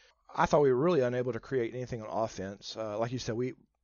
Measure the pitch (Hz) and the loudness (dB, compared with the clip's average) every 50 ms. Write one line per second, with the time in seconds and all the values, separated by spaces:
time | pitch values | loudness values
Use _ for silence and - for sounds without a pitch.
0 | _ _ _ _ _ - - - 160 180 - 151 147 135 127 123 143 175 180 147 | _ _ _ _ _ -10 -2 -2 0 4 6 6 6 6 6 4 4 4 4 4
1 | 123 123 123 123 123 127 117 113 - - 135 127 117 113 110 127 127 117 127 113 | 2 2 2 0 -2 -2 -4 -6 -6 -2 -2 0 0 -2 -4 -6 -8 -6 -8 -8
2 | 110 107 - 101 113 113 - - 92 98 104 - - - - 113 110 107 104 104 | -8 -6 -2 -2 -2 -2 -4 -6 -8 -8 -8 -10 -14 -12 -10 -8 -6 -6 -2 -2
3 | 113 120 127 123 - - 113 113 123 127 110 - _ _ _ _ | -2 -2 -2 -6 -4 -4 -4 -2 -2 -4 -6 -8 _ _ _ _